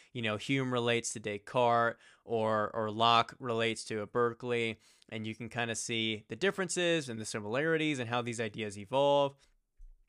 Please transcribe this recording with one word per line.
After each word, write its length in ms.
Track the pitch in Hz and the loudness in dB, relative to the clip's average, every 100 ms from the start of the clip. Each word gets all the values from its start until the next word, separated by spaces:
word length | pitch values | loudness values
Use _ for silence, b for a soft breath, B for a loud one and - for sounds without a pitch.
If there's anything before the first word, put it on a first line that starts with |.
| b | b
you 80 | 127 | -6
know, 160 | 113 107 | -2 -2
Hume 340 | - 135 131 | 0 0 0
relates 400 | 123 120 117 - | 0 2 0 -2
to 60 | 113 | -6
Descartes 800 | 107 104 - 127 120 117 117 - b b - | -6 -6 -4 2 4 4 2 -2 b b -4
or, 440 | 113 110 110 104 - | 0 2 2 0 -2
or 160 | 107 | -2
Locke 440 | 107 117 117 117 - | 2 6 6 4 -2
relates 440 | 127 113 113 110 - | -4 0 0 -2 -4
to 160 | 110 | -4
a 60 | 104 | -2
Berkeley. 720 | 123 120 117 123 120 113 107 b b _ | 2 2 0 -2 -2 -2 -4 b b _
And 160 | 110 110 | -8 -8
you 100 | 110 | -8
can 140 | 113 | -8
kinda 260 | 120 117 110 | -4 -4 -4
see 500 | - 117 110 107 - | -4 -2 0 -2 -6
the 80 | 110 | -4
differences 720 | 190 190 180 180 175 165 135 | -2 -2 -2 0 2 2 0
and 100 | 113 | -6
the 60 | 107 | -6
similarities 720 | 113 104 123 160 160 156 139 | -6 -4 -2 2 2 0 -2
and 100 | 113 | -2
how 120 | 123 | -2
these 180 | 120 113 | -2 -4
ideas 360 | 110 113 107 98 | -4 -4 -6 -6
evolve. 580 | 98 131 143 143 139 139 _ _ _ _ - - | -2 2 4 4 2 -2 _ _ _ _ -20 -20